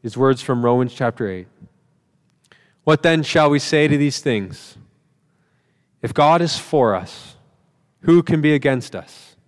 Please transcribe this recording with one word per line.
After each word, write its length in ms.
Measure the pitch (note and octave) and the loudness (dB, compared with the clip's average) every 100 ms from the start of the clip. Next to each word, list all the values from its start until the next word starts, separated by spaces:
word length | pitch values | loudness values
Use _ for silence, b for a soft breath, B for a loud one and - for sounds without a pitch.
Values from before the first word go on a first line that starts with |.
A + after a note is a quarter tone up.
These 160 | A#2+ A#2+ | -10 0
words 240 | C3+ B2+ | 0 0
from 220 | - B2 | -2 -2
Romans 300 | A#2+ B2 B2 | 0 0 -2
chapter 340 | - A#2+ - G#2+ | -4 -6 -4 -8
eight. 200 | F#2 F2+ _ - _ _ _ _ _ _ _ _ b b b - | -8 -16 _ -20 _ _ _ _ _ _ _ _ b b b 0
"What 180 | D#3 | 2
then 200 | E3+ E3 | 2 0
shall 260 | D3 E3 D3+ | 0 2 2
we 100 | C#3+ | 2
say 280 | - D3+ D3+ | 0 0 2
to 100 | D3 | 0
these 220 | C#3+ - | -2 -2
things? 580 | C#3 A2 F#2+ - - - _ _ _ _ _ _ _ _ _ _ _ _ | -4 -4 -6 -14 -20 -20 _ _ _ _ _ _ _ _ _ _ _ _
If 120 | A2+ | -8
God 280 | - D3 E3 | 0 2 2
is 160 | E3+ - | 0 -6
for 380 | - D3+ A#2 F#2+ | -2 0 2 0
us, 400 | F#2 - - - _ _ _ _ _ _ | -8 -20 -20 -20 _ _ _ _ _ _
who 220 | - E3+ | 2 2
can 180 | E3 E3 | 2 0
be 120 | D3+ | 0
against 420 | D3 C#3 C3 - F#2+ | 0 0 -2 -6 -16
us? 400 | - - - _ | -16 -20 -20 _